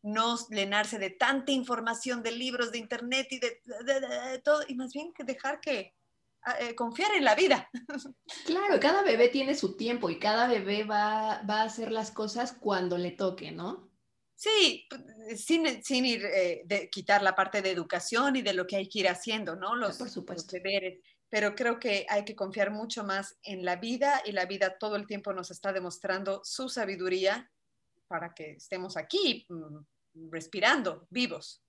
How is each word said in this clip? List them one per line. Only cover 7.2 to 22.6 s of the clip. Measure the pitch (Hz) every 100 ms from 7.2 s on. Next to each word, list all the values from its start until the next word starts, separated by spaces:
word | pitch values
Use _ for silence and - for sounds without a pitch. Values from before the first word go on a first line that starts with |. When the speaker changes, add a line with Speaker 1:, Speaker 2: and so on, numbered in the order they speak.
| 262
Speaker 1:
la | 214
vida. | 359 262 -
<laughs> | 247 - 285 277 - - -
Speaker 2:
Claro, | - 349 403 330
cada | 285 381
bebé | 392 226 240
tiene | 269 262 285
su | 185 -
tiempo | 226 240 185
y | 165
cada | 208 220 247
bebé | 220 190 208
va, | 214 208 208 220 220 208 202
va | 214
a | 220
hacer | 220 220
las | 220 214
cosas | - 214 214 240
cuando | - 202 190 180 175
le | 175
toque, | 175 190 185 156
¿no? | 165 180 370 - _ _ _ _ _
Speaker 1:
Sí, | 415 440 330 - -
p-, | 262 - 220 220 214
sin, | - 330 320 233
sin | - 254 254
ir, | 233 202
eh, | 190 180 170 170
de | 202 185
quitar | 202 - 202
la | 196 190
parte | 220 208
de | 190
educación | 175 165 175 - 226 277 262
y |
de | 208
lo | 185 180
que | 196
hay | 190
que | 214
ir | 185
haciendo, | 180 233 220 185 165
¿no? | 190 240
Los, | 208 -
Speaker 2:
Por | -
supuesto. | - - 175
Speaker 1:
los | 160
deberes. | 185 185 196 185 185 _ _ _
Pero | 214 208 208
creo | 233 233
que | 240 202 -
hay | 208 208
que | 214
confiar | 196 220